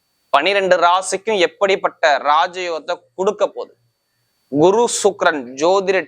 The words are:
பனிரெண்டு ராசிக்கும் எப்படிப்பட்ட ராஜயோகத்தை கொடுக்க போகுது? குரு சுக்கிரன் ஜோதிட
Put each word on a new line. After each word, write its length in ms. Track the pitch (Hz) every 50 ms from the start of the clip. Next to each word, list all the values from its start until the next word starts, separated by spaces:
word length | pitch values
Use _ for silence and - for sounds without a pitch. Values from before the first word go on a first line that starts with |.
| _ _ _ _ _ - -
பனிரெண்டு 400 | 139 147 185 202 202 190 185 180 175 165 170
ராசிக்கும் 520 | 175 190 185 - 196 190 - 220 220 196 170 160
எப்படிப்பட்ட 720 | - - 202 190 190 180 175 175 - - 170 156 143 127 123 143
ராஜயோகத்தை 640 | 147 160 175 185 175 185 185 175 165 156 143 120 120 - _ _ - -
கொடுக்க 240 | 190 208 202 - 196
போகுது? 280 | 151 - 123 - - _ _ _ _ _ _ _ _ _ _ _ _ _ _ _ -
குரு 300 | 127 147 156 185 196 226 240 226 - -
சுக்கிரன் 400 | - 202 180 - 185 175 165 147 120 120 131 135
ஜோதிட 380 | 151 175 190 202 190 185 190 185 156